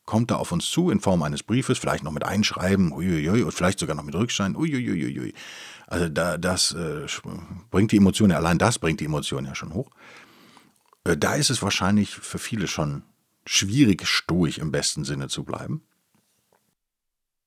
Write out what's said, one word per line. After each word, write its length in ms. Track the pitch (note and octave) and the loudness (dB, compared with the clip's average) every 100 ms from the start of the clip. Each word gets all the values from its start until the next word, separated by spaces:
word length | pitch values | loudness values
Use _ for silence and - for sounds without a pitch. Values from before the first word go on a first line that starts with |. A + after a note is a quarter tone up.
| - | -2
kommt 240 | G#2+ A#2+ | 0 2
da 60 | G#2 | 0
auf 160 | - | -2
uns 180 | E2+ - | -2 -2
zu 200 | - F3 | 0 2
in 100 | G#2+ | 2
Form 220 | - F2+ | 2 2
eines 200 | D2+ D2 | 0 -4
Briefes, 360 | - A#2 C3 B2+ | -2 -2 0 0
vielleicht 260 | - - | 0 -4
noch 80 | - | -4
mit 120 | D2+ - | -6 -2
Einschreiben, 640 | G2 G#2+ - F2+ G2 F2+ | 0 0 0 2 4 2
uiuiui, 500 | D2 F#2 E2+ D2+ A2 | 0 -2 0 2 2
und 100 | D#2+ | 0
vielleicht 260 | - F2 F#2+ | 0 0 0
sogar 180 | C#2+ D2+ | -4 -6
noch 60 | |
mit 120 | C#2+ | -6
Rückschein, 400 | D#2+ A#2+ - G2 | -4 -2 -2 -2
uiuiuiui. 800 | - E3 C3+ A#2 F#2+ B1+ C#3 C3 - - - - - - | -2 -2 -2 -2 -2 -4 -6 -8 -12 -16 -18 -18 -20 -8
Also 240 | F2 E2+ | -4 -2
da, 260 | D2+ E2+ E2 | 0 -2 -2
das, 360 | F2+ F#2 - | -2 0 -2
äh, 340 | - E2 D2 C#2+ | -2 -6 -6 -8
sch-, 160 | - F2 F2+ E2 F2+ - | -10 -10 -14 -14 -16 -2
bringt 200 | F#2 A2 | 2 4
die 60 | G#2 | 8
Emotion, 320 | G2 - G#2+ | 6 8 6
ja, 80 | D#2 | 6
allein 220 | D#2+ F2 | 4 4
das 200 | G2+ A#2 | 4 2
bringt 220 | E2 D#2 | 0 -2
die 60 | D2 | -2
Emotion 400 | D2 C#2 C#2 C2+ | -4 -4 -6 -6
ja 80 | |
schon 180 | C#2 - | -8 -8
hoch. 180 | D#2+ C3+ _ - - - _ - - _ _ _ _ | -8 -8 _ -20 -20 -20 _ -20 -20 _ _ _ _
Äh, 120 | - D#2 | -2 0
da 200 | - - | 2 2
ist 120 | D3 | 0
es 140 | B2+ | 0
wahrscheinlich 480 | G2 - F#2 G#2 G2 | 0 0 2 4 2
für 280 | - - F2+ | -4 -12 -10
viele 280 | - A#2 D#2+ | -6 -4 -4
schon 340 | - D2+ C#2+ - _ _ _ - | -2 -2 -4 -10 _ _ _ -2
schwierig, 600 | - G2 B2 B2+ F2+ - | 0 2 4 6 4 2
stoisch 520 | - - F2 E2 - | -2 0 2 2 0
im 140 | D#2 | -2
besten 320 | C#2 - - | -2 -2 -4
Sinne 240 | C2+ C#2+ C#2 | -4 -6 -6
zu 140 | - | -6
bleiben. 400 | C#2+ - - D#3 - _ _ _ _ _ _ _ _ _ _ _ _ _ _ _ | -6 -8 -6 -8 -10 _ _ _ _ _ _ _ _ _ _ _ _ _ _ _